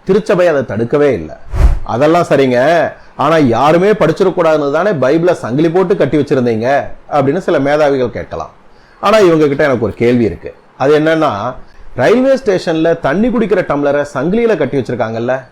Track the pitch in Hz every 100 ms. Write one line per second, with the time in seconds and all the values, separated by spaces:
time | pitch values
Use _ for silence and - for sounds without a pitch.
0 | - 202 208 180 175 143 117 104 117 147
1 | 147 95 78 - - - - - - 117
2 | 151 170 165 143 131 120 143 170 127 -
3 | - - 143 165 131 113 143 170 202 208
4 | 160 156 190 180 160 156 143 156 202 156
5 | 127 165 175 160 113 135 165 180 180 180
6 | 143 151 139 135 120 110 120 139 107 -
7 | - - 135 175 190 156 139 151 143 135
8 | 120 92 80 82 78 - - - - -
9 | 202 220 180 160 147 143 147 117 104 -
10 | 120 123 110 82 - - _ - 139 151
11 | 156 160 147 101 120 - - - - 120
12 | 151 240 262 262 208 180 175 160 165 165
13 | 135 175 240 226 208 196 - 143 139 143
14 | 143 131 160 226 226 175 127 139 117 120
15 | 113 113 120 131 -